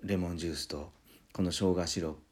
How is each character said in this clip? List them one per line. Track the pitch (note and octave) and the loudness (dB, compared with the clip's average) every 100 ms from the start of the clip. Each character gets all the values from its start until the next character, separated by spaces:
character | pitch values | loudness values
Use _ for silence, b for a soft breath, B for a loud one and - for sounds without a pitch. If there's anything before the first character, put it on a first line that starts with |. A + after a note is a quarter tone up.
レ | G2 F#2+ | -2 0
モ | F2 | 0
ン | E2+ | -2
ジ | E2+ | -2
ュ | |
ー | |
ス | D2+ - | -4 -6
と、 | D2+ D2+ - - B B | -8 -8 -16 -20 B B
こ | - | 0
の | F2+ | 0
生 | - F#2+ | 4 4
姜 | F2+ E2+ | 4 2
シ | F#2+ | 0
ロ | D#2+ | -2
ッ | D2 - | -4 -12